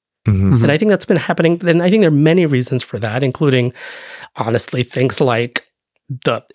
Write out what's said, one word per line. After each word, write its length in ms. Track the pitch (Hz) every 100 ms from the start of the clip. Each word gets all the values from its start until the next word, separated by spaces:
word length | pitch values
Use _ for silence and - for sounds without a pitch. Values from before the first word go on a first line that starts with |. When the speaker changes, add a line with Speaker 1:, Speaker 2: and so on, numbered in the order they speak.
| _ _ -
Speaker 1:
Mm-hmm. 260 | 98 98
Speaker 2:
Mm-hmm. 100 | 123
Speaker 3:
And 80 | 120
I 60 | 151
think 120 | 214
that's 160 | 190 -
been 120 | 185
happening. 420 | - 170 170 170 175
And 140 | 170
I 60 | 180
think 120 | 220
there 60 | 180
are 20 |
many 340 | 143 156 175 165
reasons 380 | 131 123 127
for 140 | - 113
that, 220 | 107 113
including, 500 | 135 - 151 127 123 - - - - - - -
honestly, 460 | 113 117 - 127
things 360 | 123 - 127 -
like 440 | 135 113 120 - - _ _ _ - 127 -
the 180 | 113 -